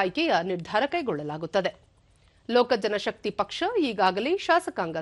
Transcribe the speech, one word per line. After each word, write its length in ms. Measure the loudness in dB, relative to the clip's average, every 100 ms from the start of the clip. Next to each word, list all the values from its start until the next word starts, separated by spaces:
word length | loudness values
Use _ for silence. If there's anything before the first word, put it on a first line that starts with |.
ಆಯ್ಕೆಯ 300 | 2 0 0 0 0
ನಿರ್ಧಾರ 320 | -4 -2 0 0
ಕೈಗೊಳ್ಳಲಾಗುತ್ತದೆ. 800 | -2 -2 -4 -6 -8 -2 0 0 -4 _ _ _ _ _ _ 0
ಲೋಕ 240 | 2 4 2
ಜನಶಕ್ತಿ 460 | 0 -2 -2 -4 -4 -4
ಪಕ್ಷ 240 | -4 -4 -2 0 0
ಈಗಾಗಲೇ 440 | 2 2 2 0 0 2
ಶಾಸಕಾಂಗ 520 | 2 2 -4 -4 -6